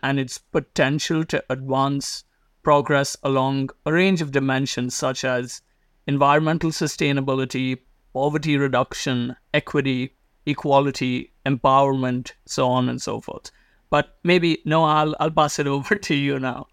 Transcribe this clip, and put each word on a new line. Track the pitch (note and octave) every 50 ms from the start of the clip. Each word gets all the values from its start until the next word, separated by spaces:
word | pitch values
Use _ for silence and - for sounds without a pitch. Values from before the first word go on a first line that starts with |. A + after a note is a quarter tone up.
| -
and | C3+ C#3 C#3
its | C3+ B2+ - -
potential | - _ - E3 - - - - D3+ C3 C#3+ D3+ - - E3 D#3+ D#3+
to | - - C#3 - -
advance | C3 C3 C3 C3+ C3 C3 C3+ C#3 C#3+ C#3 C3+ - - - - _ _ _ _ _ _ _ -
progress | D3+ D3 C#3+ C#3+ - D3+ C#3 C#3 C#3+ - - -
along | C#3 C3+ C3+ C3 C3+ C#3 C#3 C3+ C3+ - _ -
a | D3+ D#3
range | E3+ F#3 G3 F#3+ E3
of | E3 C#3+ C3+
dimensions | C#3+ C3+ C3+ C3 C3 C#3 C3 - - B2 B2+ -
such | - - C3+ C3 - -
as | C3 B2+ B2 B2 B2 - - - _ _ _ _ _ _ _ _ -
environmental | C#3+ C#3+ C#3 C#3 C#3+ D3+ D#3 D#3 D#3+ E3+ - D#3+
sustainability, | D#3 - D#3 D3 - - D#3+ C#3+ C#3 C#3 C3+ C#3 C3+ C3+ C3 B2+ - B2+ C3 C3 B2+ B2+ _ _ _ _ _ _ -
poverty | C3 C3+ D3 D3 D#3 C#3+ D#3 D3
reduction, | C#3 C#3 C#3 C3 B2 C3 - - - - D3+ C3 B2 A#2+ B2 B2+ - _ _ -
equity, | D3+ - - - D3 C#3 C3+ C3 B2+ B2+ C3 _ _ _ _ _ _ -
equality, | D3+ D3 - - D3+ C#3 C#3 C#3+ C#3+ C3 - C3+ B2+ B2 B2+ - - _ _ -
empowerment, | C3+ C#3 B2 - C#3 C3+ C3+ C#3 C#3 C3+ C3+ B2+ B2+ B2 B2 B2+ - - _ _
so | - - - C3+
on | B2+ B2 B2+ B2+ B2+
and | B2 B2
so | - - G#2+ A2+
forth. | - - - - - - - _ _ _ _ _ _ -
But | - D3 D3 - _ _ -
maybe, | E3+ F3 F3+ E3+ E3+ D#3 - -
Noah, | - D3+ D#3+ E3 D#3 D3+
I'll, | D#3 D3+ D#3 D3+ -
I'll | - D#3+
pass | D#3+ E3 D3+ D3 - -
it | D3
<laughs> | C#3+
over | C#3 C#3 C3+ - G#3+
to | G3+ - - E3
you | C#3+ C#3+ C#3 C#3 C3+
now. | C3 B2+ A#2+ - C#3+ -